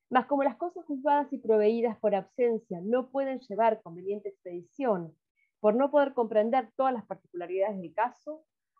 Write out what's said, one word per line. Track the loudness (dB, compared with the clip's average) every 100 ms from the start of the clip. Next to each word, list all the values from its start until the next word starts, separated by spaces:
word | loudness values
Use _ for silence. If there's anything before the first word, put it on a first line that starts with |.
| _
Mas | 0 2
como | 0
las | 0 -2
cosas | -8 -10
juzgadas | -10 -4 0 0 0
y | -6
proveídas | 2 4 4 4 0 0
por | 0
absencia | 0 -2 -2 0 0 -4 -8
no | 0 -2 0
pueden | -4 -4 -6
llevar | -8 0 2 2
conveniente | -6 -12 -8 -8 -8
expedición, | -14 -14 -14 -14 -6 -2 -2 -4 -14 _ _ _ _
por | 2
no | 2 2
poder | 2 2
comprender | 0 0 2 2 0 -2 -2
todas | -2
las | -2 -8
particularidades | -14 _ -12 -6 -2 -2 -2
del | -8
caso, | -4 -4 -6 -14 -16 _ _ _ _